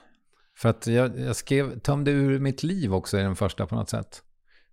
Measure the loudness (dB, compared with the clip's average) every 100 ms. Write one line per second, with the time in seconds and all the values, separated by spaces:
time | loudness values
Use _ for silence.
0 | -14 _ _ _ _ 0 0 0 2 2
1 | 2 0 -4 -4 0 0 0 -2 -2 0
2 | 2 4 2 2 0 -2 -2 -2 0 0
3 | 0 0 0 0 -2 -2 -4 -4 -4 -6
4 | -6 -14 -20 _ _ _ _